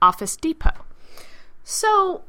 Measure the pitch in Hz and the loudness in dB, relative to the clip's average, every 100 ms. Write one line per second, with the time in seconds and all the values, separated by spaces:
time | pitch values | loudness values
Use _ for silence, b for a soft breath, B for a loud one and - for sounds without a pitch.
0 | 180 - 202 - 320 320 - - - B | 4 4 -4 -4 -4 0 2 0 -4 B
1 | B B B B B - - - 427 415 | B B B B B -18 -10 -4 2 2
2 | 381 349 | 2 -2